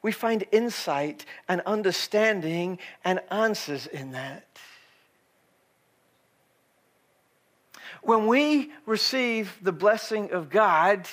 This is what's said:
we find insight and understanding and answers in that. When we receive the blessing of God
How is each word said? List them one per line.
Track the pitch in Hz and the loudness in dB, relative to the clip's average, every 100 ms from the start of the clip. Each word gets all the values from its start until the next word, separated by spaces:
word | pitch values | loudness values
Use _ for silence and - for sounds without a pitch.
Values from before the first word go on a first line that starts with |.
we | 214 | -4
find | 208 226 226 - | -2 -2 -2 2
insight | 214 240 - - 143 147 - - - - | 2 2 -4 -4 -2 -4 -8 -18 -20 -4
and | 180 180 | -2 0
understanding | 214 202 - - 214 220 208 160 170 180 175 - - | 0 0 -2 -2 2 2 2 -2 -2 -4 -6 -12 -6
and | 180 185 - | -2 -2 -2
answers | 196 220 208 - 139 123 | 0 0 0 -4 -8 -8
in | 143 135 | -12 -12
that. | 131 131 139 _ - - - _ _ _ _ _ _ _ _ _ _ _ _ _ _ _ _ _ _ _ _ _ _ _ _ _ _ _ _ _ - - - | -12 -12 -14 _ -20 -20 -20 _ _ _ _ _ _ _ _ _ _ _ _ _ _ _ _ _ _ _ _ _ _ _ _ _ _ _ _ _ -20 -20 -10
When | - 226 214 | 2 2 4
we | 254 294 302 - - - | 4 4 2 0 -10 -4
receive | 220 - 262 247 226 196 - | 0 0 0 0 -2 -4 -4
the | 185 | -4
blessing | 160 196 220 - 220 202 | 2 2 2 0 -6 -4
of | 180 151 | -6 0
God | 202 214 156 175 202 175 | 2 4 6 4 2 -2